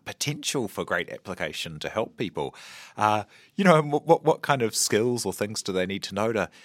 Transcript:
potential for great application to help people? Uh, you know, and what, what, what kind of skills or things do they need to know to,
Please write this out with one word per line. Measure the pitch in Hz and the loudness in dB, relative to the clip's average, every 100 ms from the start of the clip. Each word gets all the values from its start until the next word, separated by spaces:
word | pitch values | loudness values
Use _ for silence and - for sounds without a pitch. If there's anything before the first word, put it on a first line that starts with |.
potential | - - - 147 - 143 107 | -10 -6 -6 -6 -4 -4 -4
for | - | -6
great | 87 90 85 | -2 -2 -4
application | - - 90 80 78 - 78 | -10 -10 -8 -6 -6 -10 -8
to | 71 | -6
help | 110 113 - | -4 -4 -4
people? | 101 78 69 - - - - - | -8 -4 -6 -8 -20 -20 -14 0
Uh, | 107 107 - - _ - | 2 2 -2 -14 _ 2
you | |
know, | 190 156 | 6 6
and | 147 | 6
what, | 147 151 | 0 4
what, | 165 | 4
what | 151 - | 4 0
kind | - 139 | 2 0
of | 113 - | 0 0
skills | - 107 120 120 | 2 2 2 0
or | 101 | -4
things | 92 104 110 | -4 -4 -6
do | - | -4
they | 92 92 | -2 0
need | 98 | -2
to | - | -6
know | 98 110 | -2 0
to, | 107 87 - | 0 -2 -6